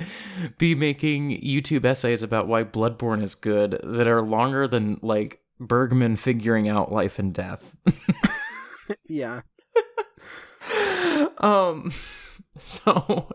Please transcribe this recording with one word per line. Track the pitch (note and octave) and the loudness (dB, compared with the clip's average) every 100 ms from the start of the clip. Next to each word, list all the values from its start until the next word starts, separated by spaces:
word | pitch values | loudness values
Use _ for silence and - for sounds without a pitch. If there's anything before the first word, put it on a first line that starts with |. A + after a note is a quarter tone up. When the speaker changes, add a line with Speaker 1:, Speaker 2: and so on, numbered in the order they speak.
| F3 - G3+ F#3+ D#3+ - | -14 -14 -14 -10 -8 0
Speaker 1:
be | E3+ D#3+ | 2 2
making | D3+ C#3 D#3 D3 C#3+ B2 | 0 0 0 0 -2 -4
YouTube | - C3+ C#3 D3 B2 | -2 -2 0 2 2
essays | B2+ A#2+ A#2 | 2 0 0
about | A2 A2 F#2+ | 0 -2 2
why | A2+ G#2+ | 0 0
Bloodborne | G#2+ A2+ A2+ A#2 A2 | 0 -2 0 -2 -2
is | G2+ | -2
good | - G#2+ G#2 G#2 F#2+ | -4 0 2 2 0
that | - A#2 A#2 | -4 0 4
are | A#2 | 4
longer | A2 A2 B2+ C3+ C3+ | 2 2 2 2 0
than, | A#2+ G#2 G2+ | 0 0 -2
like, | A2+ G#2+ G#2+ - _ - | 0 0 -2 -8 _ -12
Bergman | A#2+ A#2+ B2+ B2+ A#2 G#2+ | 0 2 4 4 4 2
figuring | - A#2 A2 A2+ G#2 | 0 0 2 2 4
out | G#2 - | 2 0
life | G#2+ F#2+ - | 0 0 0
and | G2 | -4
death. | F2 F#2 F#2+ - - - | -2 -6 -8 -16 -4 0
<laughs> | - - A#5+ G#5+ A5 G#5+ B5+ B5+ - - - - | 0 0 0 0 -4 -10 -12 -16 -16 -12 -10 -8
Speaker 2:
Yeah. | D#3 A#2+ A#2+ - _ _ A#4 A#4 - G#4 _ - - - - - A4 G4+ F#4 F4 D4+ D4+ - | -6 -6 -8 -14 _ _ -2 -2 -4 -10 _ -20 -20 -20 -16 -4 -2 0 0 0 2 0 0
Speaker 1:
Um, | G#3 G3+ F3+ D#3+ - - - - - | 2 4 2 -2 -6 -10 -12 -18 -20
<laughs> | - - - | -20 -20 -18
so, | - - - F3 - G3+ - | -10 -2 2 2 2 -2 -4